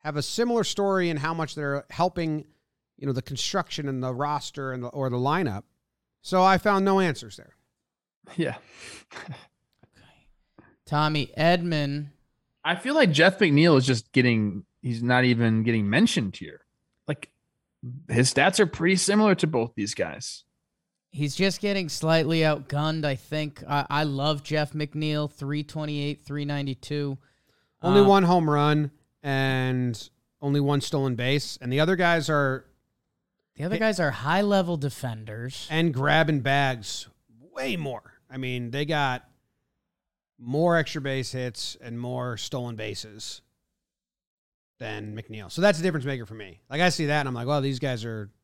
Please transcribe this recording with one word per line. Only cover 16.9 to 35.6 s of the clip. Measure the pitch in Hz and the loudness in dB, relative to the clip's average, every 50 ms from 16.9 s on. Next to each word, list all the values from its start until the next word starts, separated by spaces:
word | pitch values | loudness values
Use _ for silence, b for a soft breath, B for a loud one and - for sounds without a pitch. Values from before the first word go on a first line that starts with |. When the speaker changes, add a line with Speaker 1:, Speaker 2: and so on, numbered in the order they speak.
| _ _ _ | _ _ _
Speaker 2:
Like, | - 147 - - _ _ _ _ _ _ _ _ _ _ _ - 123 123 135 - - | -8 -8 -8 -8 _ _ _ _ _ _ _ _ _ _ _ -16 -14 -14 -14 -10 -2
his | - 117 131 135 - | 2 2 4 4 4
stats | 135 139 185 185 - | 4 4 4 6 4
are | 208 | 2
pretty | 160 - - 160 175 190 | 2 2 0 2 2 2
similar | 180 - - 202 208 214 214 190 | 2 2 2 4 4 6 4 4
to | - - | 4 2
both | 160 156 123 113 120 _ | 0 0 0 -2 -2 _
these | - 101 104 - | -6 -4 -4 -2
guys. | - 92 82 73 - 123 - - - _ _ _ _ _ _ _ _ _ _ _ _ _ _ | -4 -4 -4 -4 -12 -12 -14 -14 -16 _ _ _ _ _ _ _ _ _ _ _ _ _ _
Speaker 3:
He's | _ 139 147 147 139 | _ -4 -4 -4 -2
just | - 185 196 185 - | 0 0 0 0 -2
getting | - 208 202 196 185 156 | -4 -2 -2 -2 -4 -6
slightly | - - - 160 165 165 160 131 165 160 | -6 -4 0 2 4 4 4 2 2 2
outgunned, | 160 156 151 - 139 - - 143 147 156 156 160 151 | 4 2 2 0 -4 -4 -2 -2 0 0 -2 -2 -2
I | 147 135 | -2 -4
think. | - - - 151 151 151 151 143 - - - | -4 -6 -6 -4 -4 -4 -4 -8 -12 -8 -2
I, | 143 143 139 - | -2 -2 -2 0
I | 139 143 156 | -2 -2 0
love | 151 139 135 139 151 156 143 143 | 0 -2 -2 0 0 -2 -2 -4
Jeff | - 156 151 151 143 - | -4 -2 -2 -2 -2 -4
McNeil, | 151 151 143 - 156 156 151 151 151 151 147 | -6 -6 -6 -4 -4 -4 -2 -2 -2 -4 -4
three | - - 143 139 143 147 151 | -6 -10 -8 -6 -4 -4 -6
twenty-eight, | 147 - 156 151 151 147 147 143 143 147 - _ | -6 -8 -8 -6 -6 -4 -4 -4 -4 -6 -8 _
three | - 139 147 147 | -10 -8 -6 -4
ninety-two. | 143 147 143 143 139 131 - - - 147 147 143 143 135 131 _ _ _ _ _ _ _ _ _ _ _ _ - | -4 -4 -4 -4 -6 -6 -8 -8 -6 -4 -4 -4 -4 -6 -8 _ _ _ _ _ _ _ _ _ _ _ _ 0
Speaker 1:
Only | 175 185 202 | 6 8 8
Speaker 3:
Um, | 202 | 8
Speaker 1:
one | 196 196 196 185 | 10 8 8 8
home | 170 180 180 165 151 | 6 4 4 4 4
run | 147 147 143 147 151 151 151 143 _ _ _ _ _ _ - | 4 4 4 4 4 2 0 -2 _ _ _ _ _ _ -4
and | 143 135 135 135 135 131 131 127 127 127 127 127 123 117 - - - _ _ _ _ _ _ | -2 0 0 2 0 0 0 0 0 0 0 0 -2 -4 -6 -10 -18 _ _ _ _ _ _
only | - 143 139 143 | -4 0 0 2
one | 143 139 143 139 | 2 2 2 0
stolen | 135 - - 143 135 135 123 | 0 -2 -2 0 0 0 -2
base. | 113 123 127 139 147 139 - - - | -2 0 0 0 0 -2 -4 -12 -10
And | - 123 127 | -6 -4 0
the | 139 | 0
other | 156 165 190 | 2 2 2
guys | 175 180 170 170 165 147 143 | 2 2 2 2 2 0 0
are | 160 147 143 135 131 131 - _ _ _ _ _ _ _ _ _ _ _ _ _ _ _ _ _ _ | 0 2 2 0 -2 -4 -8 _ _ _ _ _ _ _ _ _ _ _ _ _ _ _ _ _ _
Speaker 3:
The | _ 143 | _ -6
other | 175 202 | -4 -2
Speaker 1:
Hey. | - | 0
Speaker 3:
guys | 220 220 214 180 | 0 0 2 2
are | 175 147 | 0 0
high-level | 123 - 117 143 165 190 208 202 202 196 185 170 175 156 | 0 -2 -2 0 2 2 2 4 4 2 2 2 -2 -2
defenders. | 135 143 - - - 123 113 110 110 110 107 113 117 131 135 - | -2 -4 -6 -6 -8 -8 -8 -10 -12 -12 -12 -10 -10 -10 -10 -10